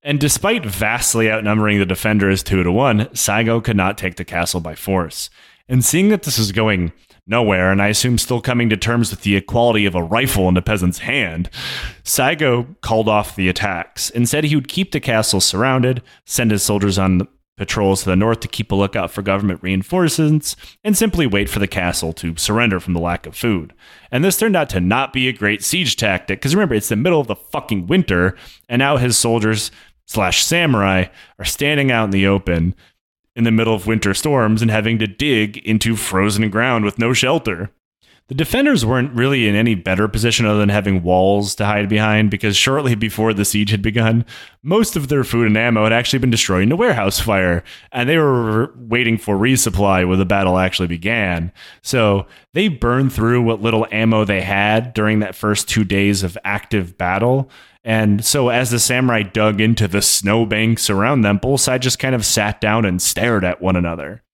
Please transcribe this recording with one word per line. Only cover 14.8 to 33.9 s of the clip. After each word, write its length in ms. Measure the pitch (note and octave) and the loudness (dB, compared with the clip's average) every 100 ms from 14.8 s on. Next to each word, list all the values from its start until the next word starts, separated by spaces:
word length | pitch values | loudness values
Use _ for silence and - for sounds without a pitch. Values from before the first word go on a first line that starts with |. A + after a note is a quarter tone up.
| F#3+ | -4
the 80 | D3+ | -4
castle 400 | - A2 A2 F#2+ | 0 0 0 0
surrounded, 600 | - F#2+ B2+ C3 B2 B2 - - - | 0 0 0 2 2 -2 -8 -20 -8
send 240 | - A#2 | -2 0
his 120 | G#2 | 0
soldiers 360 | - G#2 G2 F#2+ | 0 0 0 2
on 280 | F#2+ F2+ F#2 _ _ - | 2 2 0 _ _ -12
patrols 480 | G2 - G2 G2 | -6 -2 0 0
to 60 | G2 | 0
the 40 | |
north 240 | F#2 A2 A2+ | 2 2 0
to 80 | - | -6
keep 240 | - G#2+ | -8 -4
a 40 | G2 | -2
lookout 340 | G2+ A2 F2+ | -2 -2 -6
for 100 | - | -6
government 400 | G2+ G2 G2+ F2 | -2 -2 -2 -4
reinforcements, 920 | F#2 F#2+ F#2+ F#3 E3+ - D#3 D#3 - - - _ | -4 -4 -2 0 0 2 2 2 -2 -12 -18 _
and 120 | G#3+ G3+ | -2 0
simply 300 | A3+ F3 C#3 | 0 0 0
wait 240 | G2 G2+ | 0 -2
for 80 | - | -2
the 80 | G2 | -4
castle 460 | G2 F2 - E2 | -2 -4 -4 -6
to 240 | E2 E2+ E2 | -6 -8 -6
surrender 420 | - G#2+ A#2 F#2 | -2 0 0 0
from 160 | F2+ | -2
the 60 | E2+ | -2
lack 260 | E2+ F2 D#2 | -2 -6 -8
of 100 | - | -6
food. 380 | A#2+ F#2+ D2 _ - - - | -2 -2 -6 _ -20 -20 -6
And 100 | B2 | -2
this 160 | F3+ F3+ | 0 0
turned 160 | A#3 | 0
out 160 | F#3 D3 | 0 0
to 100 | F#2+ | 0
not 320 | F2+ A#2 C3+ | 0 0 -2
be 140 | C3+ B2+ | -2 -2
a 60 | |
great 320 | G#2+ G#2 G#2 | 0 -2 -2
siege 320 | - F3+ D3+ - | -2 -2 -2 -2
tactic, 440 | A2 F#2 - F#2 | 0 -2 -4 -4
'cause 140 | C3+ | 0
remember, 220 | F3+ F#3+ A2 | 0 2 0
it's 120 | - | 0
the 60 | |
middle 260 | G#2+ D#3+ E3 | 0 2 0
of 60 | A#2+ | 0
the 80 | |
fucking 540 | G2+ - D3 - G2+ F2+ | -8 -8 -10 -4 -6 0
winter, 480 | F#3 - F2+ F#2 - - - _ | 0 2 2 2 -2 -20 -20 _
and 100 | B2 | 0
now 180 | C#3 C#3+ | 2 2
his 220 | B2 A2+ | 0 0
soldiers 540 | A#2 A2+ G#2+ A2 - - - _ _ | 0 0 0 -2 -6 -14 -20 _ _
slash 340 | A2+ F#2+ - | -2 0 0
samurai 640 | - E3+ E3 A#2 G2 F#2+ F2+ - - _ | 0 0 2 2 2 2 -2 -6 -20 _
are 60 | |
standing 480 | - - C#3+ D3 C3+ | -8 -4 -2 0 0
out 140 | A#2+ A2 | 0 0
in 40 | |
the 160 | G2 G2 | 2 2
open 480 | G2 F#2 E2+ E2+ - _ _ _ _ _ - | 2 0 0 0 -2 _ _ _ _ _ -2
in 80 | |
the 80 | A#2 | 2
middle 220 | A2+ A2+ | 2 2
of 120 | A2 | 0
winter 280 | G2 | 0